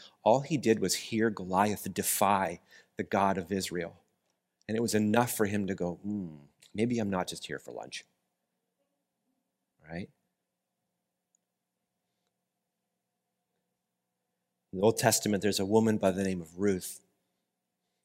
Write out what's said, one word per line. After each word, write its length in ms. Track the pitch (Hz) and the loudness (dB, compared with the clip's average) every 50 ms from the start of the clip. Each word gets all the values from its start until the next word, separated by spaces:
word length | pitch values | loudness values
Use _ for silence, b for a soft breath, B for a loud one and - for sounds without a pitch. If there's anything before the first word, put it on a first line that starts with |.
| b b b b | b b b b
all 180 | - 104 113 135 | 4 4 4 4
he 160 | 143 - 165 | 2 0 -4
did 220 | 127 98 113 113 101 | 0 2 2 2 2
was 160 | 92 90 - | 2 0 -2
hear 340 | - - - 117 110 110 113 | -4 -4 -4 0 0 0 0
Goliath 640 | 104 - 82 90 92 92 104 107 101 - - 101 | 0 -4 -6 0 2 2 2 2 0 -4 -6 -6
defy 680 | 87 - 98 - - - 104 98 101 95 95 82 90 - b b b b b b _ | -6 -4 -2 -2 0 2 2 4 4 2 0 -2 -6 -10 b b b b b b _
the 60 | - | -10
God 340 | 90 - - 101 98 98 98 | -6 -2 0 2 2 2 0
of 140 | 95 87 85 | -2 -4 -4
Israel. 500 | 101 95 92 - 87 87 82 85 - - _ _ _ _ _ _ _ _ _ _ _ _ _ - | -4 -4 -4 -4 -6 -6 -8 -8 -12 -18 _ _ _ _ _ _ _ _ _ _ _ _ _ -6
And 80 | 110 | -2
it 40 | 110 | -2
was 140 | 120 104 104 | 0 0 2
enough 420 | 107 107 107 104 117 123 123 - | 2 2 4 4 2 2 2 0
for 100 | - 107 | 0 0
him 200 | 98 104 104 101 | 0 0 -2 -2
to 80 | 92 98 | -4 -4
go, 200 | 85 87 87 85 | -2 -4 -4 -4
"Hmm, 400 | 87 - 101 104 104 92 82 78 73 71 71 _ _ - _ | -6 -8 -6 -6 -6 -8 -10 -12 -16 -20 -20 _ _ -20 _
maybe 260 | - 98 110 123 123 113 | -4 -2 -2 0 0 -2
I'm 120 | 107 101 | -2 -2
not 160 | 95 92 90 | -2 -2 -4
just 200 | - 82 - - | -4 -8 -12 -10
here 120 | - 73 69 | -10 -10 -10
for 140 | - 62 | -10 -12
lunch." 320 | 60 53 60 67 - - - _ _ _ _ _ _ _ _ _ _ _ _ _ _ _ _ _ _ _ _ _ _ _ _ _ _ _ _ _ _ _ _ _ _ _ 80 78 | -14 -14 -14 -14 -14 -16 -16 _ _ _ _ _ _ _ _ _ _ _ _ _ _ _ _ _ _ _ _ _ _ _ _ _ _ _ _ _ _ _ _ _ _ _ _ -12
Right? 200 | 82 85 107 - _ _ _ _ _ _ _ _ _ _ _ _ _ _ _ _ _ _ _ _ _ _ _ _ _ _ _ _ _ _ _ _ _ _ _ _ _ _ _ _ _ _ _ _ _ _ _ _ _ _ _ _ _ _ _ _ _ _ _ _ _ _ _ _ _ _ _ _ _ _ _ _ _ _ _ _ _ _ _ _ _ _ _ _ _ _ _ _ _ _ _ _ | -12 -12 -12 -12 _ _ _ _ _ _ _ _ _ _ _ _ _ _ _ _ _ _ _ _ _ _ _ _ _ _ _ _ _ _ _ _ _ _ _ _ _ _ _ _ _ _ _ _ _ _ _ _ _ _ _ _ _ _ _ _ _ _ _ _ _ _ _ _ _ _ _ _ _ _ _ _ _ _ _ _ _ _ _ _ _ _ _ _ _ _ _ _ _ _ _ _
In 60 | - 92 | -2 2
the 40 | 98 | 4
Old 140 | 113 110 - | 4 4 4
Testament, 440 | - 117 107 - - 107 104 92 | 4 4 4 4 2 0 0 2
there's 180 | 92 104 95 - | 0 0 0 0
a 60 | 98 | 0
woman 300 | 95 107 110 110 110 107 | 2 4 4 6 4 2
by 140 | 101 104 95 | 2 2 0
the 120 | 92 95 | 2 0
name 180 | 98 95 95 90 | -2 -2 -4 -4
of 180 | 82 78 85 90 | -8 -10 -6 0
Ruth. 420 | 101 104 95 90 - - - - _ _ _ _ _ _ _ _ _ _ _ _ _ _ _ _ _ _ _ _ | 2 2 2 0 -2 -8 -14 -16 _ _ _ _ _ _ _ _ _ _ _ _ _ _ _ _ _ _ _ _